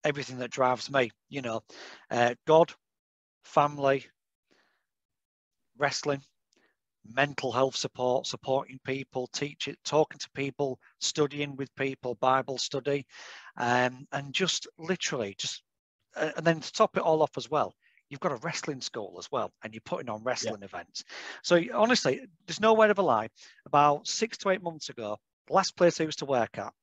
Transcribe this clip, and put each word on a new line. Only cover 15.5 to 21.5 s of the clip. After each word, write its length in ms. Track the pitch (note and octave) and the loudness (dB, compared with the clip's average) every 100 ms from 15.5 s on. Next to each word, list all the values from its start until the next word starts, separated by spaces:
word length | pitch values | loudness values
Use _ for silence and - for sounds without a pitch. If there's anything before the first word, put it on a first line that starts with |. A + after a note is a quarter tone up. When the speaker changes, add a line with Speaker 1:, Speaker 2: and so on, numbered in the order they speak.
| - _ _ _ _ _ - | -10 _ _ _ _ _ -6
Speaker 1:
uh, 140 | D#3 - | -4 0
and 100 | E3 | 0
then 140 | D#3+ | 0
to 120 | - | -4
top 240 | - G#3+ F#3+ | 0 2 2
it 60 | |
all 200 | E3+ D#3 | 2 2
off 140 | D3 C3+ | 2 -2
as 140 | - | -2
well, 240 | D3 G2+ _ _ _ _ | -2 -2 _ _ _ _
you've 100 | C#3 | -6
got 120 | D#3 | -4
a 40 | A#2+ | -4
wrestling 440 | D#3+ - - C3 | -6 -6 -6 -6
school 360 | - A#2+ F#2+ F2 | -8 -8 -10 -12
as 120 | - | -4
well, 200 | C3 F#2 _ | -4 -4 _
and 100 | A2 | -14
you're 80 | A2+ | -14
putting 240 | - F3 B2 | -8 -6 -6
on 120 | G#2+ | -4
Speaker 2:
Yeah. 40 | B2 | -2
Speaker 1:
wrestling 360 | B2 A2 G#2 | -2 -4 -6
events. 420 | G2 F2+ - - - - - - | -12 -14 -12 -16 -14 -16 -14 -10
So 140 | - | 4